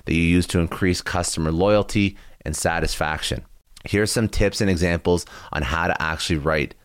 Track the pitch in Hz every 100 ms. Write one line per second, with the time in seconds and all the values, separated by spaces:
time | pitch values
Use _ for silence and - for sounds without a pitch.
0 | - 80 85 87 87 92 82 - 92 87
1 | - 90 87 - 80 82 98 104 - 107
2 | 98 - - - - 78 90 85 78 -
3 | 78 78 - - - - _ - - 104
4 | 107 123 110 - 101 - 104 87 87 85
5 | - 87 - - - - 65 82 90 -
6 | 80 80 - 80 76 78 69 -